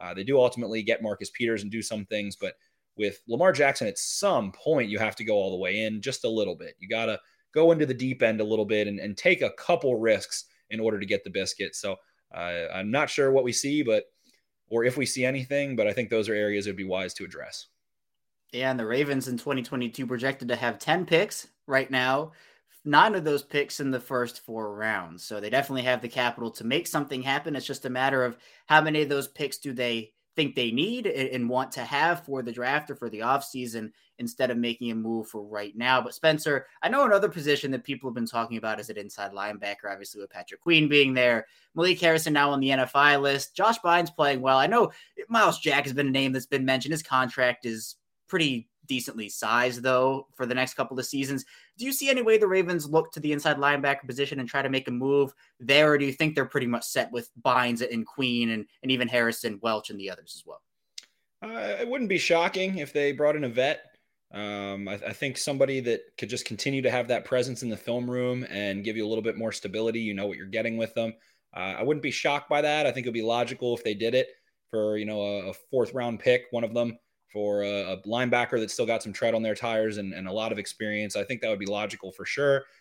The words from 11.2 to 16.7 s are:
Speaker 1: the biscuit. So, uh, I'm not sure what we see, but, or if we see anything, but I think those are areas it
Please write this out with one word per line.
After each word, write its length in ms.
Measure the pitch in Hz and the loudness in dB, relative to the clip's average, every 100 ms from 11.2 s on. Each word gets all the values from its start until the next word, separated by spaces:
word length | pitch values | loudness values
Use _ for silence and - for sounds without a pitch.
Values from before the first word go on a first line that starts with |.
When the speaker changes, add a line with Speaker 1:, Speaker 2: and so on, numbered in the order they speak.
Speaker 1:
the 60 | 98 | -2
biscuit. 440 | 95 92 - 95 | -4 -4 -4 -8
So, 220 | - 98 95 _ _ _ | -6 -6 -8 _ _ _
uh, 320 | 82 87 87 85 | -10 -6 -6 -6
I'm 160 | 92 104 | -6 -2
not 200 | 135 147 | 0 0
sure 220 | - 135 | 2 4
what 120 | 135 | 4
we 80 | 123 | 2
see, 300 | 117 139 151 | -2 -2 0
but, 220 | 120 107 - _ _ _ _ _ - | 2 2 0 _ _ _ _ _ -4
or 160 | 113 | 0
if 120 | 123 135 | 2 0
we 100 | 127 | -2
see 180 | 127 | 0
anything, 520 | 127 135 127 143 139 120 | 0 0 -2 -2 0 0
but 100 | 104 | 0
I 60 | |
think 180 | 113 110 | 0 0
those 180 | 113 104 | 0 0
are 60 | |
areas 320 | 104 104 101 | 0 0 0
it 40 | 101 | -4